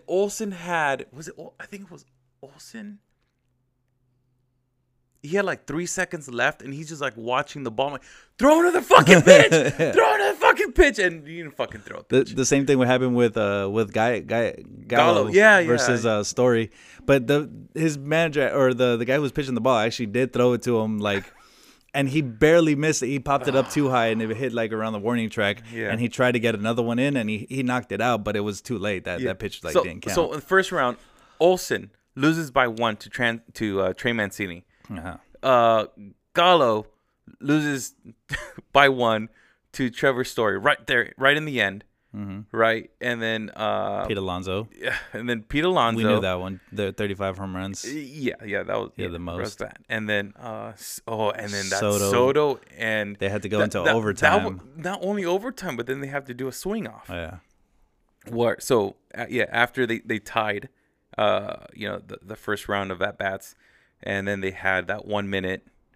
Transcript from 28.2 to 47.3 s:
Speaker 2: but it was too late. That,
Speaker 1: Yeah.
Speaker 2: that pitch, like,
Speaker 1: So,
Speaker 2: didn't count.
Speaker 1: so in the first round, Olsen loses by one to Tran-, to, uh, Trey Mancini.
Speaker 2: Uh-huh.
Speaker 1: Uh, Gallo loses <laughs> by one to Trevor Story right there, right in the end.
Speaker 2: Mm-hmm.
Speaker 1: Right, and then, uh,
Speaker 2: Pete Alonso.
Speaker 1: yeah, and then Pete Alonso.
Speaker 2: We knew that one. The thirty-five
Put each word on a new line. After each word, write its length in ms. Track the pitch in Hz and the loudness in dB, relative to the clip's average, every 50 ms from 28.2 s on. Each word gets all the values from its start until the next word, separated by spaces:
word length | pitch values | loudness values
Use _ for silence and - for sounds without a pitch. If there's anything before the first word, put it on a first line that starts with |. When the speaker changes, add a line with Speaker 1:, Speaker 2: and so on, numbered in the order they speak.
| 101 | -2
Speaker 2:
but 100 | 104 104 | -4 -4
it 60 | 104 | -2
was 200 | 104 107 98 - | -2 -4 -6 -8
too 160 | - - 120 | -8 -8 -6
late. 280 | 95 95 104 98 90 78 | -4 -4 -4 -4 -4 -6
That, 160 | 90 90 85 | -8 -6 -4
Speaker 1:
Yeah. 80 | - 104 | -4 -6
Speaker 2:
that 100 | 92 - | -6 -6
pitch, 240 | 107 95 - - | -8 -10 -10 -10
like, 100 | - 80 78 | -8 0 0
Speaker 1:
So, 100 | 92 87 | 0 0
Speaker 2:
didn't 180 | 90 80 - | 0 -8 -8
count. 140 | - - 95 | -6 -4 -2
Speaker 1:
so 140 | 175 160 - | -2 -2 -2
in 80 | 151 151 | -4 -10
the 40 | - | -4
first 280 | - 185 190 185 - | 0 2 2 2 2
round, 240 | 185 156 131 123 117 - _ _ _ _ _ _ _ - | -2 -2 0 -2 -2 -6 _ _ _ _ _ _ _ 2
Olsen 540 | 160 180 185 180 - - 123 98 101 101 _ _ _ _ - | 2 2 2 2 -2 -4 -6 -6 -6 -12 _ _ _ _ -6
loses 340 | 135 139 160 160 165 160 135 | 0 2 2 2 0 -4 -2
by 160 | 120 139 127 | 0 2 2
one 300 | 120 110 113 117 113 107 | 2 0 -2 -2 -2 -2
to 120 | - - 107 | -4 -12 -14
Tran-, 340 | - - 120 117 117 113 _ - - | -6 -2 -2 -2 -2 -4 _ -16 -8
to, 260 | - 113 104 95 95 | -6 -4 -2 0 0
uh, 100 | 95 92 | 0 -2
Trey 200 | 95 - - 120 | -2 -2 -4 -4
Mancini. 520 | 117 113 104 95 - - 101 90 85 90 _ _ _ _ _ - | -2 -2 -4 -4 -4 -8 -8 -8 -8 -14 _ _ _ _ _ -14
Speaker 2:
Uh-huh. 260 | 101 85 80 92 82 - _ _ _ - | -14 -12 -12 -12 -14 -16 _ _ _ -4
Speaker 1:
Uh, 440 | - 135 127 120 117 117 113 110 104 - _ - 101 98 - _ _ _ - | 0 2 4 6 6 4 4 2 0 -2 _ -20 -20 -20 -20 _ _ _ 0
Gallo 520 | 170 170 180 180 160 135 117 107 107 - - _ _ _ _ _ _ _ - - - | 2 4 6 6 6 4 2 2 -2 -4 -10 _ _ _ _ _ _ _ -20 -20 -10
loses 540 | - 139 151 156 151 147 139 131 117 - _ _ _ 113 110 _ _ - | -2 0 0 0 0 -2 -4 -4 -6 -10 _ _ _ -20 -20 _ _ -12
<laughs> 400 | - - - - - - - _ | -12 -12 -12 -14 -18 -20 -12 _
by 160 | - 139 143 139 | 4 4 4 4
one 380 | 131 123 120 113 110 107 110 - _ _ _ _ _ _ _ _ | 4 2 2 2 2 0 -2 -8 _ _ _ _ _ _ _ _
to 160 | - - 131 120 | -6 -4 -4 -4
Trevor 340 | - - 151 139 127 123 127 | -2 0 0 0 2 0 -4
Story 340 | - - 123 113 104 98 98 | -4 -2 0 0 0 0 0
right 260 | 104 147 147 - 113 | 0 0 0 0 -2
there, 280 | - 131 120 107 - - | -2 -2 -2 -2 -2 -6
right 180 | - 131 139 147 | 0 2 2 2
in 80 | 156 156 | 2 -2
the 140 | 151 135 117 | -4 -2 -2
end. 220 | 101 98 95 104 - _ _ _ _ _ - | -2 -2 -2 -6 -16 _ _ _ _ _ -14
Speaker 2:
Mm-hmm. 400 | 104 101 98 95 104 107 - - | -12 -12 -10 -12 -14 -14 -8 0
Speaker 1:
Right, 360 | 110 113 113 113 113 - - _ - | 0 2 2 2 -2 -6 -12 _ -8
and 220 | 127 123 120 117 | -6 -6 -4 -4
then, 280 | 113 113 113 110 110 - - | -4 -4 -4 -4 -6 -10 -8
uh, 480 | - 110 104 104 101 98 101 101 98 95 | -6 -4 -2 -2 -2 -4 -4 -4 -4 -4
Speaker 2:
Pete 120 | - 107 98 | -4 -4 -4
Alonso. 500 | 95 92 90 92 90 95 92 101 110 - - | -4 -4 -6 -6 -6 -6 -6 -6 -6 -10 -14
Speaker 1:
yeah, 200 | - 101 127 - - - - - | -10 -8 -6 -6 -6 -10 -10 -12
and 120 | 110 117 120 | -10 -6 -6
then 140 | 120 110 107 | -6 -6 -6
Pete 200 | - 139 147 160 | -4 -4 -2 0
Alonso. 320 | 185 185 156 120 117 113 | 0 2 2 2 2 0
Speaker 2:
We 80 | 113 110 | 0 0
knew 160 | 107 104 104 | 2 2 2
that 140 | 95 92 92 90 | 0 -2 -4 -4
one. 200 | 92 95 95 92 _ - | -6 -10 -12 -12 _ -14
The 200 | - 107 101 98 | -8 -6 -6 -6
thirty-five 460 | 95 - 107 101 95 95 98 95 | -4 -6 -6 -6 -4 -4 -6 -6